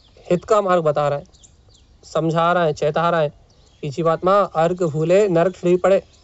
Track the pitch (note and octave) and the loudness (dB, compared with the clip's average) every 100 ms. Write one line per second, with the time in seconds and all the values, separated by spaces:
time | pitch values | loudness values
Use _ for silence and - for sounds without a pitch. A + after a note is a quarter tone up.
0 | _ _ - F3+ - G#3+ G3 F3+ D#3 C#3+ | _ _ -4 -4 0 0 2 0 0 0
1 | D3 C#3+ - _ _ _ _ _ _ _ | -2 -4 -8 _ _ _ _ _ _ _
2 | - D#3+ E3 E3 E3+ F3 E3 C#3+ D#3 D#3 | -10 -4 -2 0 0 0 0 -2 -4 -2
3 | E3+ E3+ D3+ - _ _ _ _ D3 C3+ | 0 0 -2 -6 _ _ _ _ -12 -4
4 | E3 D#3+ F3+ G3+ F3+ D#3+ E3 F3+ E3+ D3 | -2 0 2 2 0 0 -2 0 -4 -2
5 | D#3+ F#3 G#3 E3 F3+ F#3 F3+ F3+ F#3 F#3+ | 0 2 2 2 0 -2 -2 0 2 0
6 | - _ | -2 _